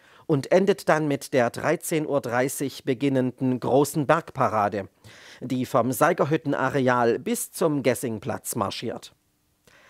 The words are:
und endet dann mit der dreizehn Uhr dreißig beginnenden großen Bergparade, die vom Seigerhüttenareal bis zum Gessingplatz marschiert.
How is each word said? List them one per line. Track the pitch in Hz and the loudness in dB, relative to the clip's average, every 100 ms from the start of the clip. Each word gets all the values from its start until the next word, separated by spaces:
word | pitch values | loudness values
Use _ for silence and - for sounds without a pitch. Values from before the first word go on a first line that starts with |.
| _ - - | _ -14 -2
und | 147 131 | 0 4
endet | 185 196 190 - | 4 4 2 2
dann | 156 156 | 2 2
mit | 139 - | -2 0
der | 139 120 | 2 2
dreizehn | - 120 175 - 160 147 | 0 -2 -2 -2 -4 -2
Uhr | 139 | -2
dreißig | 127 117 135 - 139 - | -2 -2 -2 -4 -8 -6
beginnenden | - 123 143 131 127 - 131 127 | -4 -2 0 2 0 0 -2 0
großen | 120 123 147 160 139 | 2 2 2 0 2
Bergparade, | 160 - - 120 107 101 101 98 _ - - - - | 0 0 -2 0 2 0 -2 -8 _ -20 -20 -20 -16
die | 127 127 123 | -6 -4 0
vom | 135 120 | 0 0
Seigerhüttenareal | 127 151 175 160 156 139 143 131 143 127 123 120 110 | 2 2 2 0 0 -2 -2 0 0 2 4 2 0
bis | 180 240 - | -2 -4 -6
zum | - 170 147 | -2 -2 2
Gessingplatz | 131 117 123 110 110 98 - 117 | 0 0 -4 -6 -6 -8 -6 -4
marschiert. | 98 - 117 120 - _ _ _ _ _ _ _ | -4 -4 -8 -10 -14 _ _ _ _ _ _ _